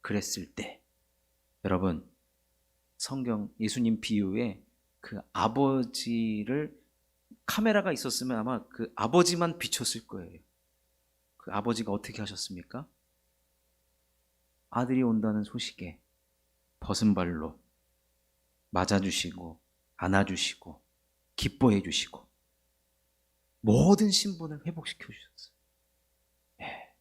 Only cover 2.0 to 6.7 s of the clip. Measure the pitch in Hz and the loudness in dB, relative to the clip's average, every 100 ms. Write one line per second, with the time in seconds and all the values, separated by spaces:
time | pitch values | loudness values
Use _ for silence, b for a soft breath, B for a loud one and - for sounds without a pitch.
2 | - _ _ _ _ _ _ _ _ _ | -10 _ _ _ _ _ _ _ _ _
3 | - 135 120 107 104 - 107 123 113 110 | -8 -4 -2 -4 -4 -4 -4 0 0 0
4 | - 107 95 104 120 95 _ _ _ _ | 0 0 0 0 -2 -6 _ _ _ _
5 | - 104 - - 104 123 139 135 120 - | -14 -12 -8 0 0 4 4 4 -2 -4
6 | 120 117 113 107 104 139 151 | -4 0 0 -2 -2 -4 -4